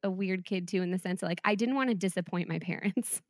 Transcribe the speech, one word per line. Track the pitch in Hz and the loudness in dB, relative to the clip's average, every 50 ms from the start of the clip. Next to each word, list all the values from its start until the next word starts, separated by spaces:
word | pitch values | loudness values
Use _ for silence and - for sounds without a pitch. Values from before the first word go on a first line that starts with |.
| - | 0
a | 196 | -2
weird | 185 185 196 185 185 185 180 | 0 0 0 0 0 -2 -2
kid | - 202 185 180 175 | -2 -2 -2 -2 0
too, | - 185 180 | 0 0 0
in | 175 | 2
the | 180 185 | 0 -2
sense | - 185 180 185 | 0 -2 -2 -2
that, | - 170 | 0 -2
like, | 175 170 _ | -2 0 _
I | 208 214 | 2 2
didn't | 196 233 240 262 | 4 2 2 2
wanna | 277 262 254 233 | 2 2 2 2
disappoint | 185 175 190 - - 175 - - 175 170 - | 2 2 0 0 0 -4 -2 -2 -2 -2 0
my | 165 165 | -2 -4
<laughs> | |
parents. | 160 180 170 - - 208 185 - 240 - - - _ _ | -2 -4 -6 -2 -2 0 0 0 -2 0 -4 -4 _ _